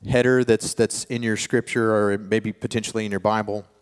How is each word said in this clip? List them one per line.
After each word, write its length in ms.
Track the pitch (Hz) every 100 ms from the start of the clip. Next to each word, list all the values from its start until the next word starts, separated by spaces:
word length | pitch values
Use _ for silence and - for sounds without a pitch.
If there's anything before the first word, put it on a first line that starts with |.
| 101
header 340 | 123 123 127
that's, 300 | 123 110 -
that's 300 | - 110 - -
in 160 | 117
your 160 | 117 107
scripture 580 | - 120 - 123 110 110
or 220 | 104 101
maybe 340 | 98 110 107
potentially 540 | 104 123 117 104 113 107
in 60 |
your 80 | 98
Bible. 440 | 101 107 104 104 98 _